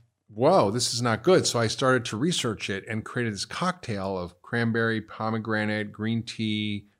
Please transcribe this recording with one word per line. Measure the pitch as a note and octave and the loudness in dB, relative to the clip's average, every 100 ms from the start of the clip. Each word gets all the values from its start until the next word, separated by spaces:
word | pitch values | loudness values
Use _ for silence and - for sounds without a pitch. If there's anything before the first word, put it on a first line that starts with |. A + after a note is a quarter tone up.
| _ _ _ | _ _ _
"Whoa, | G#2+ C3+ F#3 G#2+ | 2 4 6 4
this | A#2 B2 | 2 0
is | A#2 | 0
not | A#2+ A2 | 0 2
good." | - F3+ A#2 | 6 4 4
So | A#2+ | 2
I | A2+ | 0
started | - C3+ B2+ A#2+ | 2 2 2 2
to | G#2+ | -2
research | D#3 E3 A#2+ G2+ - | -2 0 -2 -4 -4
it | G2 - | -6 -4
and | A2 | -6
created | G#2 - A#2 | -4 -4 -4
this | G2+ | -4
cocktail | - - F3+ F3+ - G2+ F#2+ F#2+ | -6 -4 -4 -4 -6 -4 -4 -4
of | F2 - | -6 -12
cranberry, | - A#2 A#2 A2+ A2+ A2 | -6 -2 0 2 0 -2
pomegranate, | G#2+ - A2 A2 G#2+ G#2+ G#2+ G#2+ G#2 | -6 -6 -4 -4 -2 -2 0 -2 -4
green | G#2 A2 A2+ | -4 -2 -2
tea, | A2+ - A2 G#2 G#2 G#2 G2 _ | -4 -4 -2 0 -2 -4 -8 _